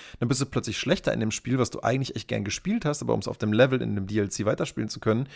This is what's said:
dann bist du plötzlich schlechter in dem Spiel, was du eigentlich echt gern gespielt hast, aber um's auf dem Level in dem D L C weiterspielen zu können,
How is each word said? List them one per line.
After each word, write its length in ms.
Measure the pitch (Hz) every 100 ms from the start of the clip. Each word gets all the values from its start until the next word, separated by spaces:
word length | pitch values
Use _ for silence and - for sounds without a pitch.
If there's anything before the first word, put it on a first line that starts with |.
| - -
dann 80 | 120
bist 140 | 131
du 40 | 139
plötzlich 320 | 131 113 104
schlechter 360 | 131 185 -
in 80 | 117
dem 100 | 110
Spiel, 260 | - - 127
was 120 | 120
du 120 | -
eigentlich 340 | 110 127 135 -
echt 100 | -
gern 160 | 113
gespielt 400 | 101 - 180 226
hast, 180 | 151 147
aber 120 | 120
um's 160 | 113 117
auf 80 | -
dem 160 | 107
Level 280 | 107 131 127
in 140 | 113 104
dem 120 | 95
D 120 | 107
L 100 | 101
C 160 | - 104
weiterspielen 440 | - 139 - 110
zu 100 | -
können, 300 | 113 110 135